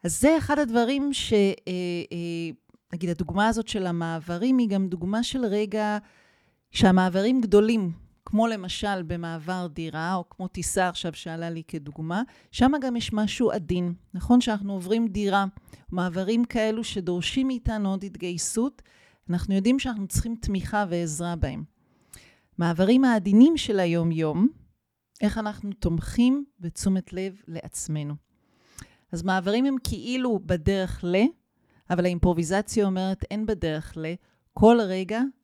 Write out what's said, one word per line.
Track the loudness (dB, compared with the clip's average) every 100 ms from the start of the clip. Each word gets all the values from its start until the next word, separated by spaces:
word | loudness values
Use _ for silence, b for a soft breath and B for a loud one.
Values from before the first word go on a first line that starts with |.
אז | -4 2
זה | 4 4
אחד | 2 0
הדברים | 2 2 2 0 -2
ש-, | -4 0
אה, | 4 4 0 -6 -6 -4 -4 -6
אה, | -8 -6 -6 -8 -10 _ _ _
נגיד, | -6 -4
הדוגמה | -2 -2 2 2
הזאת | 2 -2
של | -4 -2
המעברים | -2 -4 -6 -6 -2 2 2
היא | 2
גם | 0 -2
דוגמה | -4 -2 -2
של | -2 -2 -2
רגע | 0 -2 -2 -2 -4 -8 b b b b b _
שהמעברים | 4 6 6 4 2 2 2
גדולים, | 6 6 6 2 0 -6 -16 _ -2
כמו | 0 0
למשל | -2 -6 -6 -4 -4
במעבר | -4 -6 -6 -8 -6 -6 -6
דירה, | -8 -8 -6 -4 -4
או | -6
כמו | -10 -10
טיסה | -6 -4 0 0
עכשיו | -2 -8
שעלה | -10 -12 -8 -8
לי | -8 -10
כדוגמה, | -12 -10 -10 -6 -4 -6 b b
שם | 2 4 4
גם | -2 -4
יש | -4
משהו | -2 -2 0 0
עדין. | 0 -4 -2 -2 -6 _
נכון | -10 4 4
שאנחנו | 4 -4 -4
עוברים | -6 -2 -2 0
דירה, | -2 0 2 0 -6 B B B
מעברים | -4 -2 -2 0 0 0
כאלו | 0 -2 -2
שדורשים | -6 -6 -4 -4 -2 -2 -2
מאיתנו | -2 -4 -2 -2
עוד | -2
התגייסות, | -6 -10 -8 -6 -4 -2 -2 -4 b b b b -4
אנחנו | -4 0
יודעים | 2 2 2
שאנחנו | 0 -6 -4
צריכים | -2 -2 -4
תמיכה | -4 -4 -2 -2 -2
ועזרה | -2 -4 -4 -6 -2
בהם. | -4 -4 -12 _ b b b b b b b -2
מעברים | -2 2 4 6 6
העדינים | 4 4 8 8 8
של | 0 0
היום-יום, | 2 2 0 0 0 2 0 0 _ _ _ _ _ _
איך | -2 -2
אנחנו | -6 -8 -12
תומכים | -4 -2 -2 -4 2 2 2 -2 _
בתשומת | -12 -4 0 0 -2
לב | -8 -8 -10 -14
לעצמנו. | -14 -12 -12 -6 -6 -6 -10 _ B B B B B B B B
אז | -6
מעברים | -2 0 0 2 2
הם | 0
כאילו | -2 -4 -4 -2 0 -2 0
בדרך | 0 2 0 -2 -4
ל-, | 0 4 4 2 _ _ _ _ _
אבל | 0 0
האימפרוביזציה | 2 2 2 2 0 0 0 0
אומרת, | 0 -2 -4 -6
"אין | -6 -4
בדרך | -2 -2 -4 -8 -8
ל-, | -8 -8 _ _ _
כל | 6 8 8
רגע | 4 -2 -4 -2 -4 -6